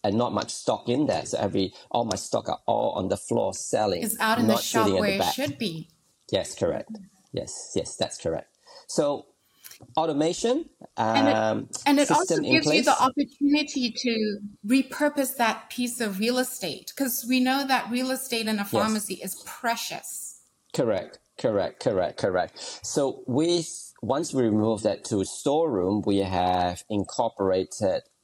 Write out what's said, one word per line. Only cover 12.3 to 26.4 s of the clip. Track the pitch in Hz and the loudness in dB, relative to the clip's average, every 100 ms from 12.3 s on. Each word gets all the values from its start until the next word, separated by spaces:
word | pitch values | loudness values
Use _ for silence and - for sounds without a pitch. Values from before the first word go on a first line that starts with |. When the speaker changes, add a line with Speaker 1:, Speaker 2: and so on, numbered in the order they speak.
| - 285 | 0 4
Speaker 1:
in | |
Speaker 2:
gives | 320 302 | 2 4
you | 302 | 4
the | 277 - | 4 4
Speaker 1:
place. | 262 | 4
Speaker 2:
opportunity | 285 285 - 285 294 294 277 247 | 2 -4 0 2 4 2 -2 -4
to | - 240 226 214 208 - - 208 | -2 -2 0 0 -4 -10 -10 2
repurpose | 269 262 - 294 294 262 - | 2 2 0 0 2 -2 2
that | 226 202 - | 0 0 -8
piece | - 247 240 | -4 -4 -2
of | 220 190 | -4 0
real | 226 254 | 2 2
estate, | 254 - 175 - - - | 0 -4 -8 -8 -12 -4
'cause | 269 240 233 | -2 -2 2
we | 254 | 4
know | 254 269 269 | 4 2 2
that | 262 - | 0 0
real | 247 262 | -2 -2
estate | 262 - 233 220 | -4 -4 -4 -2
in | 214 | -2
a | |
Speaker 1:
Yes. | 202 | 0
Speaker 2:
pharmacy | 220 214 220 202 190 | 2 2 0 -4 -8
is | 165 - - | -8 -10 -14
precious. | - 233 233 - - - - - - _ _ _ | -6 -4 -2 -4 -8 -10 -12 -14 -18 _ _ _
Speaker 1:
Correct, | - 120 95 - - _ - | -2 0 0 -4 -16 _ -2
correct, | 123 101 87 - | 0 2 0 -2
correct, | 131 98 87 - | 0 2 0 0
correct. | 104 90 85 - - - | 0 0 -2 -6 -14 -12
So | - - 135 - - | -4 0 0 -2 -2
with, | 127 170 175 156 - - - | 0 2 0 -2 -12 -18 -8
once | 127 139 170 | -2 -2 0
we | 135 | 2
remove | 117 107 110 107 | 4 4 2 2
that | 107 95 | 0 -2
two | - 104 92 | -2 0 0
storeroom, | - 143 147 165 104 90 104 95 | -2 0 2 2 2 2 2 2
we | 98 | 2
have | 95 92 | 2 0